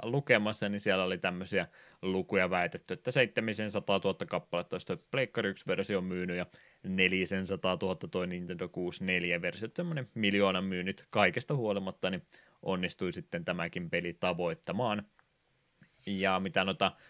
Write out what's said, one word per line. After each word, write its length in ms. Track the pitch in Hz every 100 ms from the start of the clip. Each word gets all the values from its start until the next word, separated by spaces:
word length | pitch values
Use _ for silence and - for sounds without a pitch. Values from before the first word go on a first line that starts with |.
lukemassa, 680 | 113 139 - 113 107 104 101
niin 120 | 101
siellä 240 | 101 95
oli 140 | 92 92
tämmöisiä 480 | 92 90 90 98 82 - - -
lukuja 480 | 95 92 87 98 92
väitetty, 440 | 90 87 87 -
että 160 | 92 -
seitsemänsataatuhatta 1160 | 135 113 - 110 104 107 101 - 98 98 - -
kappaletta 480 | 87 - 87 85
olisi 120 | 92 -
toi 100 | 87 -
Pleikkari 380 | - - 113 104
yksi 180 | 95 -
versio 340 | 92 98 98
myynyt 360 | 92 90 90 90
ja 100 | 90 - - _
neljäsataatuhatta 1300 | 190 98 92 95 87 98 92 95 92 90 95 90 85
toi 180 | 92 90
Nintendo 420 | 90 87 87 90
kuusikymmentäneljä 760 | - 90 - 92 92 87 85
versio. 260 | 90 85 113
Tämmönen 400 | - 175 151 127
miljoonan 500 | 117 101 98 98 92
myynnit 400 | 95 92 90 95 -
kaikesta 440 | 110 95 107 -
huolimatta, 560 | 147 107 101 95 - 92
niin 120 | 92 - - - -
onnistui 500 | 98 92 90 - 90
sitten 320 | 87 - 85
tämäkin 460 | 85 87 85 92 85
peli 220 | 85 87 85
tavoittamaan. 840 | 90 85 87 80 - 95 120 104 104 _ _ _ _ _ _ _ - - -
Ja 340 | 98 95 92
mitä 240 | 95 95
noita, 280 | 95 90 95 -